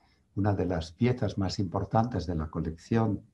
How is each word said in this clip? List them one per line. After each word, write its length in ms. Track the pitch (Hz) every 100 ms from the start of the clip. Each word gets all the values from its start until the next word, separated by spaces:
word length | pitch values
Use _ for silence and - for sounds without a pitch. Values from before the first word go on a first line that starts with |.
| _ _ _ -
una 180 | 104
de 120 | 98 82
las 260 | 87 -
piezas 460 | - 120 123 101 -
más 220 | 92 -
importantes 680 | 95 98 101 113 117 92 82
de 100 | 82
la 120 | 78
colección 760 | 85 80 82 - 113 110 98 -